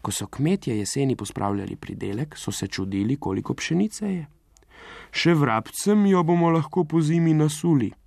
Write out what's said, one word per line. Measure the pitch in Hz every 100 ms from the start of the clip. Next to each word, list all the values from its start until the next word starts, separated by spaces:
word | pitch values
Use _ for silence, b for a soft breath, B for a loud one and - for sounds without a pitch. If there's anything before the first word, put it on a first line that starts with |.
Ko | -
so | - 101
kmetje | - 151 196 - 107
jeseni | 98 139 135 120
pospravljali | 101 - 101 101 95 -
pridelek, | - - 98 104 151 -
so | -
se | - 98
čudili, | - 98 98 104 139
koliko | - 98 -
pšenice | 127 - 165 214 - 208
je. | 180 147 _ _ _ B B B B B
"Še | - 165
vrabcem | 165 139 110 - - 196 208 202
jo | 185
bomo | 165 175 170
lahko | 165 147 185
pozimi | 151 165 151 170 165
nasuli" | 156 151 151 170 147 104 -